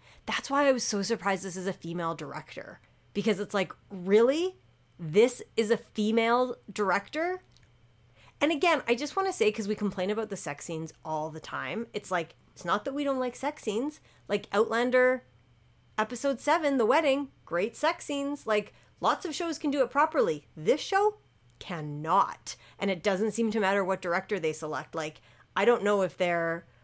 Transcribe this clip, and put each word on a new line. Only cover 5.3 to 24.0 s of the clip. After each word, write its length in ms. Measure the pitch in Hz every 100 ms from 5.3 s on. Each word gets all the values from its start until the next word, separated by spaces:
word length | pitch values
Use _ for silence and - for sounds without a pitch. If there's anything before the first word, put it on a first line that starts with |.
| - - -
is 140 | 214
a 80 | 208
female 760 | - - 214 226 226 247 254 - -
director? 720 | 196 196 196 - 302 349 359 - - - _ _ _ _ _ - _
And 100 | 294
again, 300 | 302 359 302 -
I 80 | 240
just 200 | 285 392
wanna 160 | 392
say, 180 | - 214
'cause 160 | 214 202
we 80 | 208
complain 340 | 208 196 190
about 200 | 214 214
the 60 | 185
sex 280 | 156 143 -
scenes 260 | 160 160 -
all 260 | 160 156 156
the 100 | 156
time, 480 | - 139 131 185 233
it's 160 | 143 -
like, 240 | 180 165 - _
it's 120 | - 175
not 180 | 202 277
that 80 |
we 100 | 277
don't 160 | 277 262
like 160 | 254 247
sex 260 | 285 294
scenes. 360 | - 208 285 - - _ -
Like, 200 | 208 -
Outlander, 720 | 202 220 226 247 254 254 254 - _ _ _ _ _ _ -
episode 420 | 214 240 277 269
seven, 360 | 285 330 302 269
The 80 | 220
Wedding, 440 | 294 285 277 269 - -
great 300 | 170 226 -
sex 300 | 302 - -
scenes. 400 | 285 277 285 -
Like, 260 | 214 - - - _
lots 240 | 202 285 339
of 80 | -
shows 220 | 339 320
can 140 | 294
do 100 | 285
it 60 | 240
properly. 580 | 285 311 311 196 151 - -
This 260 | 160 294
show 340 | - 392 415 415 _ _ _ _
cannot. 960 | - 170 151 147 160 190 - - - - - -
And 100 | 202
it 120 | 175
doesn't 280 | 208 185 220
seem 200 | 214 226
to 80 | 220
matter 240 | 190 202
what 180 | 185 185